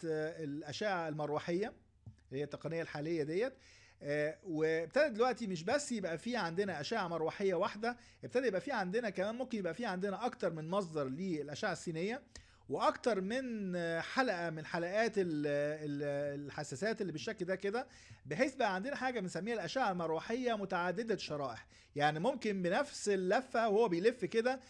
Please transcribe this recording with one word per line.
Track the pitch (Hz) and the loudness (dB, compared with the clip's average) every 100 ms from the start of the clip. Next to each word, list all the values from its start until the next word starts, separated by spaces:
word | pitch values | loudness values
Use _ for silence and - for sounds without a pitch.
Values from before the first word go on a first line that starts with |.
| 160 | -2
آه، | 156 156 165 | -2 -2 -4
الأشعة | 151 147 147 - 214 180 160 | -6 -6 -6 -4 0 0 -2
المروحية، | 151 147 147 - 175 226 - _ _ - - _ | -2 -2 -2 0 -2 -2 -8 _ _ -20 -20 _
اللي | 131 | -6
هي | |
التقنية | 147 - 151 165 | -6 -6 -4 -4
الحالية | 160 151 151 170 | -4 -4 -2 -2
ديت. | 147 175 262 - - - - - | 0 0 -2 -4 -18 -20 -20 -10
آه، | 147 147 147 160 | -2 0 0 -2
وابتدى | 190 156 156 160 165 262 302 | -4 2 2 2 2 4 4
دلوقتي | 214 247 233 220 | 4 2 2 -2
مش | 175 | -2
بس | 175 285 285 | 0 0 0
يبقى | 233 180 165 | -2 -2 -2
في | 226 240 | -2 0
عندنا | 170 165 202 151 | 0 0 0 -2
أشعة | 147 226 175 | 0 0 0
مروحية | 170 160 - 196 | 0 0 2 2
واحدة، | 170 208 208 226 233 - - | 4 2 0 -4 -4 -12 -14
ابتدى | 131 247 262 | -2 2 2
يبقى | 277 | 2
في | 285 | 0
عندنا | 247 180 214 226 | 0 2 0 0
كمان | 185 196 233 | 0 0 -2
ممكن | 262 220 | -2 -2
يبقى | 175 | -2
في | 160 240 | -2 -2
عندنا | 185 202 185 240 | 0 0 0 -2
أكتر | - 185 | 0 0
من | 160 156 | 0 0
مصدر | 196 180 156 135 | 0 2 0 -2
للأشعة | 139 190 156 139 147 208 | -2 -2 -2 -2 -2 -2
السينية، | 160 - 160 190 240 - - - - - | -2 -4 -2 -2 -2 -8 -20 -20 -20 -6
وأكتر | 147 269 302 247 196 | 2 2 4 2 0
من، | 185 247 262 220 190 180 | 0 -2 -4 -4 -2 -2
آه، | 170 165 | 0 -2
حلقة | - 254 262 175 170 | 0 0 2 0 -2
من | 156 147 | -4 -4
حلقات | 175 170 208 226 196 | -2 0 2 2 2
ال-، | 180 | 0
ال-، | 151 147 143 147 156 151 143 147 143 147 143 143 | 0 0 2 0 -2 -4 -2 -2 -2 -2 -4 -8
الحساسات | 156 147 131 208 226 | -8 -8 -4 -2 -2
اللي | 185 | -4
بالشكل | 151 - 214 175 | -4 -6 -4 -2
ده | 190 | -2
كده، | 202 226 277 - - - 131 | 0 -2 -4 -12 -20 -18 -6
بحيث | 151 285 - | 2 2 4
بقى | 220 185 | 2 2
عندنا | 240 277 | -2 -2
حاجة | 262 247 | -2 -2
بنسميها | 185 170 202 | -4 -4 -4
الأشعة | 226 170 269 233 | -4 -2 0 2
المروحية | 180 160 160 - 240 240 | 2 0 0 -2 -2 0
متعددة | 220 196 180 180 180 226 190 | -2 0 0 0 0 -2 -2
الشرائح. | - 147 135 127 - - - 143 | -2 -4 -4 -6 -14 -20 -8 4
يعني | 147 156 | 4 4
ممكن | 214 285 220 196 | 2 2 0 0
بنفس | 175 214 277 - 208 | 2 2 0 -2 2
اللفة | 190 185 220 254 233 226 | 2 4 2 2 2 4
وهو | 202 233 | 6 4
بيلف | 170 214 247 180 | 4 4 4 0
كده | 226 233 254 | 2 2 0